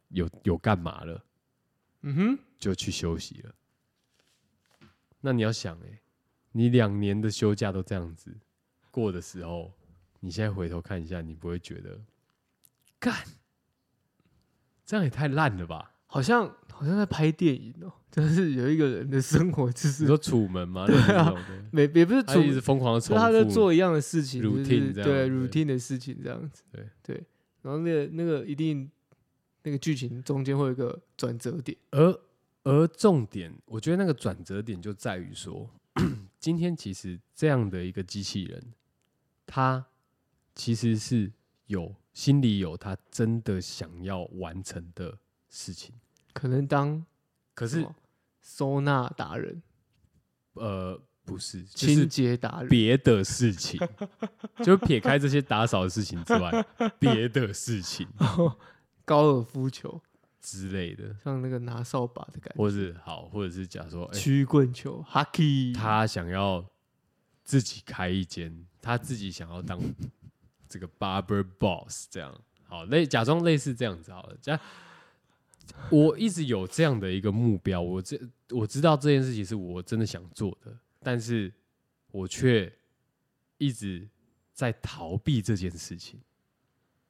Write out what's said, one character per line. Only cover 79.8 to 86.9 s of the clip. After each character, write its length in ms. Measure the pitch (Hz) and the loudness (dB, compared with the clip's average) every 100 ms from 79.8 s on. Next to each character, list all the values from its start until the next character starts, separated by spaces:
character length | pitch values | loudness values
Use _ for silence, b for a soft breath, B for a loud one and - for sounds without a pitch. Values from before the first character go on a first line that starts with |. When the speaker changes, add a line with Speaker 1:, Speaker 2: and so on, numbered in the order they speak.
Speaker 1:
真 160 | - 113 | -4 -2
的 60 | |
想 180 | 107 87 87 | -2 -4 -14
做 260 | - 101 - | -6 -6 -6
的， 140 | 113 117 _ _ | -18 -20 _ _
但 160 | 135 120 | -4 -4
是 320 | 113 113 95 - _ _ _ _ _ | -2 -2 -4 -10 _ _ _ _ _
我 180 | 98 92 | -8 -8
却 420 | - 131 113 87 - _ _ _ _ _ _ _ - | 0 4 4 0 -10 _ _ _ _ _ _ _ -4
一 160 | 143 | -2
直 340 | 113 101 90 104 _ _ _ _ | -2 -6 -8 -12 _ _ _ _
在 180 | - 123 | -6 -4
逃 420 | - - 80 82 101 | -4 -10 -10 -8 -6
避 240 | - 123 | -2 -2
这 160 | 98 98 | 0 -2
件 140 | 92 | -4
事 260 | 82 - 85 | -8 -14 -14
情。 240 | - - _ _ _ _ _ _ _ | -16 -20 _ _ _ _ _ _ _